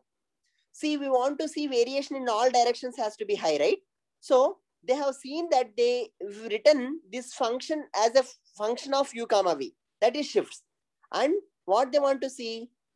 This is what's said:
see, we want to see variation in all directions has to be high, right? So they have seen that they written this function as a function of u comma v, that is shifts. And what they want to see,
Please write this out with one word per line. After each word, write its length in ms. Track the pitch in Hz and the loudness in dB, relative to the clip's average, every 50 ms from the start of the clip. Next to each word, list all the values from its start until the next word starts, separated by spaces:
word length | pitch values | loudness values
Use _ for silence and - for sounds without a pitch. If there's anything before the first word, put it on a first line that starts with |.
| _ _ _ _ _ _ _ _ _ _ _ _ _ _ | _ _ _ _ _ _ _ _ _ _ _ _ _ _
see, 260 | - - - 302 302 285 | -12 -6 -4 -2 -2 -2
we 100 | 277 277 | 0 0
want 300 | 262 247 247 277 294 277 | 2 2 2 0 0 -2
to 80 | 320 302 | -4 -6
see 200 | - 302 294 285 | -4 -6 -4 0
variation 480 | 262 240 240 247 269 277 277 - 294 | 2 2 2 2 0 -4 -4 -4 -6
in 120 | 269 254 247 | -6 -2 -2
all 220 | 220 208 240 254 | 0 2 2 4
directions 480 | 247 247 240 240 240 - - 254 240 254 | 4 4 4 2 2 -2 -6 -10 -6 -6
has 180 | 226 214 208 - | -6 -6 -6 -6
to 80 | 220 | -6
be 100 | 202 208 | -4 -4
high, 220 | 196 190 165 156 143 | -2 0 0 2 2
right? 180 | 147 202 - 381 - _ _ _ _ _ _ _ | 2 2 2 0 -2 _ _ _ _ _ _ _
So 360 | - - 285 254 262 330 392 - _ _ _ _ _ - | -2 2 4 4 4 4 0 -4 _ _ _ _ _ -2
they 80 | 254 | -2
have 180 | 294 294 277 269 | 0 0 -2 -4
seen 360 | - - 254 277 320 339 339 | -6 -8 -10 -6 -6 -2 2
that 260 | 311 254 254 220 208 220 | 2 2 2 0 0 0
they 320 | 240 240 247 247 233 - _ - 180 202 202 208 220 233 | 0 2 0 0 -4 -6 _ -12 -12 -12 -12 -12 -8 -6
written 500 | 208 220 - 294 302 277 247 254 294 320 - 190 | -6 0 4 4 4 4 2 -4 -8 -10 -10 -10
this 200 | 196 247 240 - - | -10 -10 -10 -10 -6
function 500 | - 269 226 240 262 - - 320 302 285 - - | -2 -2 -2 -2 -4 -4 -4 -6 -6 -6 -4 0
as 200 | - 302 233 233 | 2 2 4 4
a 80 | 269 254 254 - _ _ _ _ - | 4 2 2 -2 _ _ _ _ -6
function 380 | 208 220 247 247 - 277 277 | -4 -4 -4 -4 -4 -2 0
of 180 | 277 277 269 - | 0 0 0 -4
u 140 | 233 233 226 | -8 -4 0
comma 280 | 226 202 190 180 160 | 2 2 2 2 0
v, 200 | 139 135 113 - _ _ _ _ _ | -2 -4 -8 -10 _ _ _ _ _
that 140 | 202 233 240 | 0 0 2
is 100 | 294 285 - | 0 -4 -2
shifts. 360 | - 214 - - - - - _ _ _ _ _ _ _ _ _ - | 0 0 -2 -2 -4 -20 -20 _ _ _ _ _ _ _ _ _ -4
And 200 | 180 240 294 349 415 - _ _ _ _ | -2 0 0 0 -2 -4 _ _ _ _
what 260 | - 190 226 269 262 | 0 2 2 2 2
they 80 | 247 294 | 2 2
want 220 | 277 277 277 269 | 2 2 2 0
to 80 | 269 269 | -2 -6
see, 400 | 262 - 240 226 226 226 226 247 _ _ _ _ _ | -8 -8 -8 -8 -8 -8 -10 -14 _ _ _ _ _